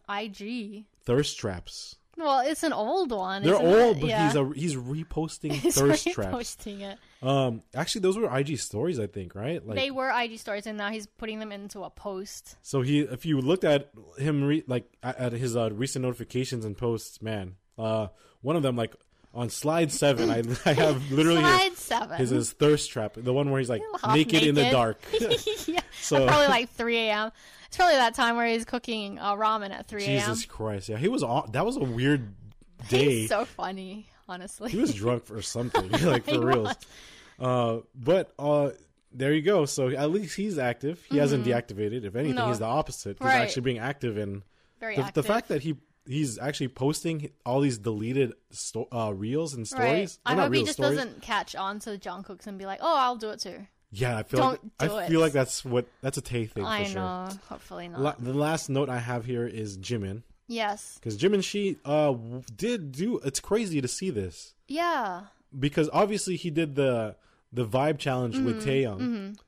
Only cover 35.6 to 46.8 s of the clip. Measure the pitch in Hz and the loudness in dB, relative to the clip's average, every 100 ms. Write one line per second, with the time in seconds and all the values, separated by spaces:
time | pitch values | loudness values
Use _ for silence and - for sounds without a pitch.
35.6 | 123 - - - - - - - - 240 | -2 0 0 2 4 4 2 2 4 4
36.6 | 220 - - - - - - - 127 123 | 2 -4 -10 -20 -20 -20 -20 -6 0 2
37.6 | 117 113 - 131 123 185 - - 147 147 | 2 0 -6 -4 2 2 2 -2 2 4
38.6 | 143 - _ _ _ 127 139 156 156 196 | 2 -2 _ _ _ -2 2 2 4 4
39.6 | 143 - 131 139 151 196 185 - 208 156 | 2 2 0 2 0 0 -2 -4 -4 0
40.6 | 123 120 143 170 - 143 143 139 120 120 | 0 -2 -4 -6 0 2 4 2 2 0
41.6 | - 101 104 123 101 113 151 254 220 104 | -2 -4 -4 -4 -6 -4 -2 0 0 0
42.6 | 110 143 151 - 202 - 262 254 214 131 | 0 -2 -2 -6 -10 -2 2 4 2 0
43.6 | 127 120 123 143 123 104 101 101 - _ | -2 -2 -4 -4 -4 -2 -4 -6 -12 _
44.6 | _ - 226 202 131 156 208 226 - 156 | _ -12 -6 -4 -2 -2 0 0 0 -4
45.6 | 160 143 _ _ - 143 139 104 135 147 | -2 -6 _ _ -6 -2 -2 -2 -6 -4
46.6 | 131 - | -6 0